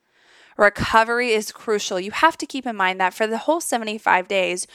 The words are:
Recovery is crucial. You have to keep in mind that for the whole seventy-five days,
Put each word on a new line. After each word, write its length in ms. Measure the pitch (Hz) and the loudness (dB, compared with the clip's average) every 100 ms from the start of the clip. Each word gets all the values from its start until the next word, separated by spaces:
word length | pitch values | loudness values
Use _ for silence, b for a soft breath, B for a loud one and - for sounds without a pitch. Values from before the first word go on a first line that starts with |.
| b b b b b - | b b b b b 2
Recovery 800 | 202 - - 226 226 240 247 | 2 2 2 4 4 0 2
is 180 | 214 214 | 0 -2
crucial. 480 | - - 208 - 185 | -10 -4 -2 -2 -6
You 120 | 196 | -6
have 260 | - 320 - | 0 0 0
to 80 | 311 | -8
keep 200 | 269 247 | -8 -8
in 120 | 208 | -2
mind 240 | 185 185 | -2 2
that 140 | 185 - | -2 0
for 120 | 220 | -2
the 120 | 220 | -2
whole 200 | 285 330 | 0 -2
seventy-five 720 | - 240 220 214 196 180 180 | 0 -4 -4 -4 2 2 2
days, 380 | 196 175 180 - | -2 0 -4 -8